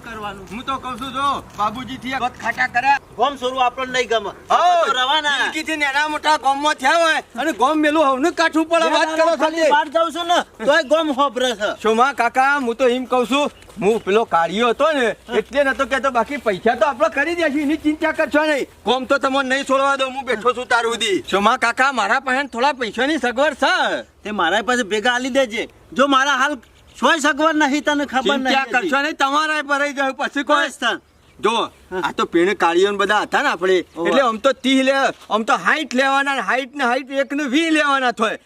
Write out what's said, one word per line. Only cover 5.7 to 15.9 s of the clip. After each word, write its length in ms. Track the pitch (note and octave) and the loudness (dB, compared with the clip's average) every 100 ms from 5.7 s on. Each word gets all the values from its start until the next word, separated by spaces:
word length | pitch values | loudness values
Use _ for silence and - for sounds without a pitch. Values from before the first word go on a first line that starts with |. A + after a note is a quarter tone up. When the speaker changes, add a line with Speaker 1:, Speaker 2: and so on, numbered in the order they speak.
| D#4 | -2
Speaker 2:
નાના 320 | D4 C4+ D4+ | -2 0 -2
મોટા 300 | D4+ D4+ D4+ | -2 0 0
ગોમમાં 380 | C4+ C#4 D4+ D4+ | 0 0 0 0
થયા 260 | C4 E4 | 2 2
હોય 200 | E4 D4+ - A#3 | 2 0 -4 -6
અને 120 | C#4+ | -4
ગોમ 260 | A3 B3+ D#4 | 0 0 2
મેલું 300 | D4+ D#4 C#4+ | 2 4 2
હવનું 260 | C4 D#4+ | 2 0
કાઠું 320 | - E4 D#4 D#4+ | 0 0 0 0
પડે, 240 | E4 D#4+ | 2 2
વાત 200 | D#4+ D#4 | 2 0
Speaker 1:
બે 80 | D#4+ | 2
દાડા 80 | D#4+ | 2
Speaker 2:
કરો 100 | D#4 | 2
Speaker 1:
ખાલી 200 | D#4 E4 | 0 0
Speaker 2:
સાથે. 140 | D#4 | 2
Speaker 1:
બહાર 160 | C#4+ D#4 | 2 0
જાઉં 240 | D#4 E4 | 0 -2
છું 140 | D#4 E4+ | -2 -2
ને, 380 | F4 - - A3 | -2 -2 -4 0
તોય 180 | D#4 | 0
ગોમ 280 | C4 D4+ D#4 | 2 0 0
હોભરે 400 | A#3+ C#4 A3+ B3+ G#3+ | 0 -2 0 -4 -2
છે. 260 | G3+ - | -4 -2
Speaker 2:
શોમા 300 | G#3+ A3 C4+ | 0 2 2
કાકા, 440 | C4+ A#3 B3+ C4 C#4+ | 2 0 2 2 0
હું 160 | B3 A#3 | -2 0
તો 120 | C4 | 0
એમ 180 | B3 B3 | 0 0
કહું 220 | B3+ A#3 | 0 0
છું, 240 | C4+ C#4+ - - - | 0 -2 -6 -18 -4
હું 180 | G3+ A3 | 0 0
પેલો 260 | F3 G#3 A#3 | 2 0 2
કાળિયો 440 | E3+ E3 F#3+ A#3+ | 2 0 0 0
હતો 220 | A3+ D4 | 2 0
ને, 160 | D4 A#3 | 2 0
Speaker 1:
હા. 300 | F3+ - A3+ | -2 -4 -4
Speaker 2:
એટલે 260 | A3 B3+ | -2 0
નતો 220 | C#4 C4 | 0 0
કહેતો, 260 | C4+ | -2